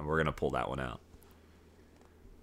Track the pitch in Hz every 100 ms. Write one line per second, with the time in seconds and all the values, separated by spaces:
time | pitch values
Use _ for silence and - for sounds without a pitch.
0 | 73 80 76 - 76 67 52 67 64 -
1 | - - - - - - - - - -
2 | - - - -